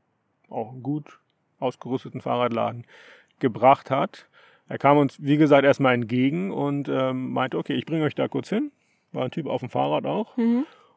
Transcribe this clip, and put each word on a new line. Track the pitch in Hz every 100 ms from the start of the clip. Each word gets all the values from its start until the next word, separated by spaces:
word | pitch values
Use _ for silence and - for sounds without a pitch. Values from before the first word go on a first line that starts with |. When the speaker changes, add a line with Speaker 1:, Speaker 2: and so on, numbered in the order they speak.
| _ _ _ _ _
Speaker 1:
auch | 127 113 127
gut | 123 151 147 - _ _ _ _
ausgerüsteten | 131 - - 131 120 120
Fahrradladen, | 127 123 120 113 110 120 - - - - _ _
gebracht | 131 107 123 - -
hat. | 135 180 - - _ - _ -
Er | 131
kam | 139 147
uns, | 139 -
wie | 143 147
gesagt, | 151 143 139
erstmal | 131 131
entgegen | 123 113 123 135 165 190
und, | 185 143 143 143
ähm, | 135 131 131 127
meinte, | 127 127 165
okay, | -
ich | 131 -
bringe | 160 151
euch | -
da | 127
kurz | 135 -
hin. | 214 294 - _ _ _
War | 135 127
ein |
Typ | - 139
auf | 123
dem | 123
Fahrrad | 135 139 151 139
auch. | 170 214 -
Speaker 2:
Mhm. | 233 240 311 - _